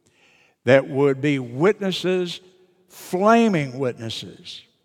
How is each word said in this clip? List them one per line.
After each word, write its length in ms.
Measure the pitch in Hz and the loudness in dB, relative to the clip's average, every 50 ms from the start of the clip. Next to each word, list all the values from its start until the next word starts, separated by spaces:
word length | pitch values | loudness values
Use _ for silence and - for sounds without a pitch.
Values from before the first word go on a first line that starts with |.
| _ _ _ _ _ _ _ _ _ _ _ _ - | _ _ _ _ _ _ _ _ _ _ _ _ 2
that 240 | 117 131 135 135 165 | 4 4 4 4 2
would 320 | 143 131 143 139 135 131 | 0 0 2 2 0 0
be 180 | 143 151 143 131 | -2 -2 -2 -2
witnesses, 1000 | 123 117 120 131 165 208 202 196 196 190 180 - - 185 185 185 180 175 170 - _ _ _ _ _ _ _ _ _ _ | -4 -6 -4 0 2 2 2 0 -2 -6 -4 -4 -2 -2 -2 -2 -4 -6 -8 -12 _ _ _ _ _ _ _ _ _ _
flaming 920 | - - - - - 180 202 214 226 233 233 220 190 156 143 131 123 135 | -20 -20 -10 -6 -2 2 4 4 6 6 4 4 2 0 -2 -4 -6 -4
witnesses 840 | 139 123 104 107 117 113 - - 104 90 - - - - - - - _ _ _ _ | -4 -4 -4 -6 -8 -10 -10 -10 -12 -14 -16 -18 -20 -20 -20 -20 -20 _ _ _ _